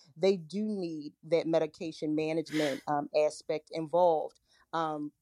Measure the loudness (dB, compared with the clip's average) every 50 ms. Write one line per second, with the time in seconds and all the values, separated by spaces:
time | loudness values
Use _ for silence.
0 | _ _ _ 2 4 4 4 2 -2 -6 -4 -4 -2 -2 -2 -4 -4 -4 -6 -8
1 | -10 -12 -14 _ -2 0 2 2 2 4 2 2 2 0 -4 -8 -10 -8 -6 -6
2 | -4 -2 0 0 0 0 -2 -2 -4 -2 0 0 2 2 0 -2 -4 -2 -2 -2
3 | -2 -2 0 2 2 2 0 -4 -6 -6 -6 -6 -6 _ -8 -8 -6 0 2 4
4 | 4 6 4 2 -2 -6 -10 _ _ _ _ _ _ _ -4 -2 -2 -2 -2 -4
5 | -6 -8 -10 _